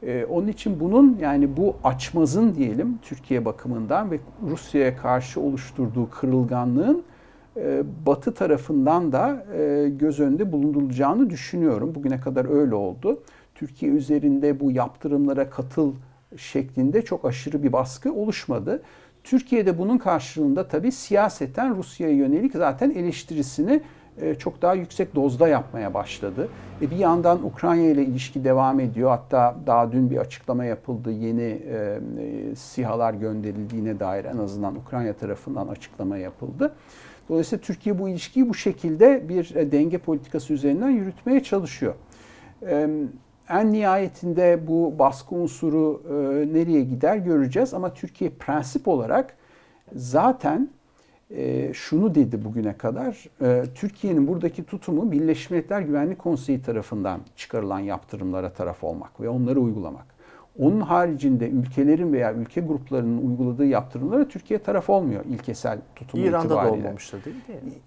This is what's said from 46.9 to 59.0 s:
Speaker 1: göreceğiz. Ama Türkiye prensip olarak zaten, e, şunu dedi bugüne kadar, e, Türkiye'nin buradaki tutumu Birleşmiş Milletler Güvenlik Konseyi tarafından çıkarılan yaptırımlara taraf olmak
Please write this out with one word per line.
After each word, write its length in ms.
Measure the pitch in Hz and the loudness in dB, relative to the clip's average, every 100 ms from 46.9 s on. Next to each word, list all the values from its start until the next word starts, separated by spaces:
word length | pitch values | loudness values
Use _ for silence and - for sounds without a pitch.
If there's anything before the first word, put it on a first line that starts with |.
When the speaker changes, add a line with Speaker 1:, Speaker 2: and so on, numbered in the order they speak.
| 127 151 208 | 0 2 2
Speaker 1:
göreceğiz. 580 | 175 160 131 131 254 | 2 2 2 2 0
Ama 200 | - - | 0 -6
Türkiye 360 | 180 - - 185 | -6 -14 -6 -6
prensip 580 | - - 147 131 147 - | -6 -4 -4 -2 -4 0
olarak 480 | 131 113 196 262 - _ _ _ _ _ | 0 2 0 0 -8 _ _ _ _ _
zaten, 720 | - 127 135 214 254 147 156 277 - _ _ _ _ _ | -14 -2 2 2 2 0 0 -2 -6 _ _ _ _ _
e, 420 | - 131 131 135 | -6 -4 -2 -4
şunu 420 | - - 156 214 | -6 -2 2 2
dedi 300 | 156 113 117 | 4 2 2
bugüne 320 | 107 117 107 101 | -6 -4 -4 -4
kadar, 480 | 113 123 262 214 - _ | -4 -4 -6 -8 -16 _
e, 220 | 127 123 127 | 2 2 0
Türkiye'nin 540 | 131 208 - 202 165 139 | -6 -8 -4 0 2 2
buradaki 360 | 175 170 175 | 0 -2 -4
tutumu 480 | 170 202 - 151 220 | -10 -10 -4 -2 0
Birleşmiş 380 | 147 160 156 - | 0 0 0 -2
Milletler 300 | 175 165 202 | -4 -2 -4
Güvenlik 380 | 160 143 151 185 | -2 0 -2 -2
Konseyi 440 | 175 151 131 135 | -2 -4 -2 -4
tarafından 580 | 131 113 101 107 95 87 - _ | -2 -6 -4 -6 -4 -6 -10 _
çıkarılan 420 | - 117 101 95 | -8 -6 -4 -4
yaptırımlara 760 | 101 90 - - 92 92 92 | -4 -8 -8 -8 -6 -4 -6
taraf 320 | - 87 87 | -6 -6 -6
olmak 360 | 82 82 | -6 -8